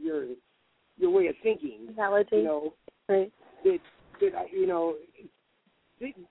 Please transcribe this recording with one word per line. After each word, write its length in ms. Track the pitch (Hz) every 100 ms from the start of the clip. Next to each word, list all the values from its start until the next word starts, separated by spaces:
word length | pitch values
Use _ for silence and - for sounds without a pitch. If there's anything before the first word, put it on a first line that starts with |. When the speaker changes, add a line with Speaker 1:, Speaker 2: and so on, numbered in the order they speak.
Speaker 1:
your, 220 | 160 151 127 123 _ _ _ _ _ -
your 120 | 175
way 180 | 190 175
of 80 | -
thinking. 460 | 220 220 285 214 226 220
Speaker 2:
Analogy. 320 | 202 202 202 214
Speaker 1:
You 60 |
know, 300 | 214 151 156 - - _ -
Speaker 2:
Right. 220 | 196 196 _ - -
Speaker 1:
that, 140 | 190 175 - _ _ -
that, 260 | 403 180 180
you 140 | 190 185
know, 280 | 170 165 - - - - _ _ _ _ _ _ _
they, 140 | 262 320 -